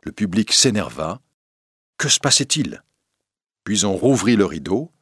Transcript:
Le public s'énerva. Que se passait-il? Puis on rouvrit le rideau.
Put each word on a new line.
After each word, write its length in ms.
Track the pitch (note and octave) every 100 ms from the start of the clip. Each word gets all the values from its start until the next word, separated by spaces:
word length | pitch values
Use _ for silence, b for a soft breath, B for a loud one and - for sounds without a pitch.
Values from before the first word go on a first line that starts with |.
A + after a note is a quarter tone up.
Le 100 | -
public 400 | - G#2 F#2 G#2+
s'énerva. 680 | - C3+ G#2 F#2+ - D#2 G2+ _ _ _ _ _ _ _ _
Que 120 | D3
se 120 | -
passait-il? 600 | C#3+ - C3 - C#3+ - _ _ _ _ _ _ _ _
Puis 200 | - G#2
on 100 | G#2
rouvrit 420 | F#2+ B2 C3 F#2+ A#2
le 80 |
rideau. 480 | F#2+ D#2 C#2+ G2 D#3+ _